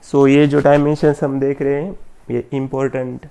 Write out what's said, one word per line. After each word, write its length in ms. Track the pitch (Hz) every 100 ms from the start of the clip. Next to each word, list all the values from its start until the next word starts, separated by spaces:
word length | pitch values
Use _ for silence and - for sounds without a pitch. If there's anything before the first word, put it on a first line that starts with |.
so 240 | - 139 139
ये 180 | 143 147
जो 140 | 147
डायमेंशंस 600 | 143 147 147 151 151 143
हम 160 | 147 135
देख 220 | 139 139
रहे 200 | 139 143
हैं 140 | 151 - - - -
ये 140 | 120 117
इंपॉर्टेंट 720 | 139 135 135 135 135 127 123 147